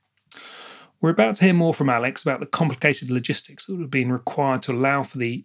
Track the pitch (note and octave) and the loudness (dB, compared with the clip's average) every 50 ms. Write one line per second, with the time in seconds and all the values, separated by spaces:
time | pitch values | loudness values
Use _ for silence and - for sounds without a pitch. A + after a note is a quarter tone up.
0 | _ _ _ _ _ _ - - - - - - - - - - - _ _ - | _ _ _ _ _ _ -20 -20 -20 -20 -20 -20 -20 -20 -20 -20 -20 _ _ 0
1 | - D#3+ E3 - A3 A3+ G#3 - F3+ F#3+ F3+ F3 E3 D#3+ D#3 - D3+ C3 A#2+ A#2 | 0 2 4 4 2 2 4 4 6 6 6 6 4 2 2 2 2 2 2 2
2 | A#2+ C3 C#3+ - - D3+ C3 - D3+ - - - E3 C#3+ B2 - - D3 C3+ - | 0 -2 -4 -2 -2 -2 -2 -2 -4 -6 -2 0 0 0 0 2 2 2 2 2
3 | C3+ B2+ B2+ B2 B2 - C#3 - - - C#3+ - - - F#3+ F3 D#3+ C3 C#3 C3 | -2 -2 -2 -2 -2 -2 -4 -4 -4 -10 -10 -10 -8 -8 -6 -8 -6 -2 -2 -2
4 | B2 B2 B2+ A#2 - - - D3+ C#3+ C3+ C3 A#2 - C3+ B2 A#2+ C3+ C3+ C#3+ C#3 | 0 0 -2 -2 -4 -6 -2 0 0 2 0 0 -2 -2 -2 0 2 2 2 0
5 | C3 - - C3 A#2+ A#2 B2 - | -2 -4 -6 -6 -4 -4 -4 -8